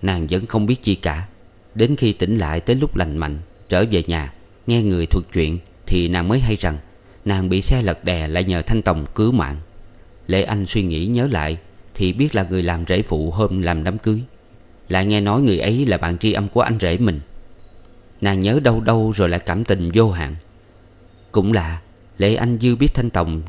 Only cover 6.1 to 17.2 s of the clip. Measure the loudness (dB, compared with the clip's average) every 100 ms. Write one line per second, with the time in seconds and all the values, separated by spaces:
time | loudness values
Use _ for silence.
6.1 | 0 0 2 2 0 -2 -4 -10 -20 -20
7.1 | -8 -4 -2 0 0 2 2 2 -2 -2
8.1 | -2 -2 -2 0 0 0 0 2 -2 -2
9.1 | 0 2 2 0 -6 -12 -20 -20 -20 -20
10.1 | -14 -2 -2 0 -2 -2 -2 -2 -2 -2
11.1 | 0 0 -2 -4 -6 -10 -20 -12 -2 0
12.1 | 2 0 0 0 0 0 -2 0 0 0
13.1 | -2 -2 0 0 0 0 -2 -2 -2 -2
14.1 | -2 -4 -16 -20 -20 -20 -16 -4 0 2
15.1 | 2 2 2 2 2 2 0 2 0 -2
16.1 | -2 0 0 0 2 2 2 0 2 0
17.1 | -2